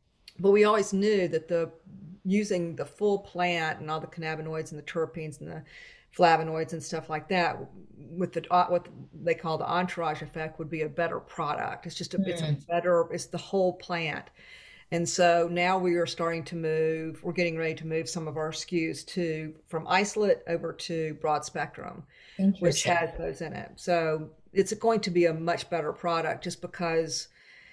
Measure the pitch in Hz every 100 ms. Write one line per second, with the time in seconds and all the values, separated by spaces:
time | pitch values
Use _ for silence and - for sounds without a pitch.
0 | _ _ - - 190 208 208 214 202 190
1 | 208 202 175 160 156 170 165 - - -
2 | 151 185 185 202 208 180 170 156 147 -
3 | 208 196 - 175 180 170 160 - 156 156
4 | 165 - 160 156 156 160 156 151 - 170
5 | 160 165 156 139 156 156 - - - -
6 | _ - 170 160 160 160 160 160 - 165
7 | - 156 - 180 170 - 135 98 - -
8 | - 170 175 165 - 180 180 175 - -
9 | - 156 170 165 165 156 - 175 185 -
10 | 160 151 151 160 156 - 151 160 156 143
11 | 170 - - - 151 147 - - 170 -
12 | 180 180 190 170 156 147 - 170 175 175
13 | 165 175 - - - 196 185 180 - 170
14 | 160 - - _ - - - - - 170
15 | 170 - 175 170 170 175 180 190 180 175
16 | 170 - 165 165 - 170 160 156 160 160
17 | 160 143 175 170 170 160 160 160 160 160
18 | 160 175 156 156 156 156 - 175 160 -
19 | - 185 170 156 156 - - 247 - 180
20 | 202 214 202 196 - 170 165 - - 165
21 | 156 147 156 151 - 160 143 - - -
22 | - _ - - 196 190 170 - - 170
23 | 165 156 165 - 156 - - - - 175
24 | 160 156 156 - - 196 190 214 226 226
25 | 208 175 170 160 165 165 - 170 151 -
26 | 170 170 160 143 175 - 175 - 170 165
27 | 160 - - _ - - -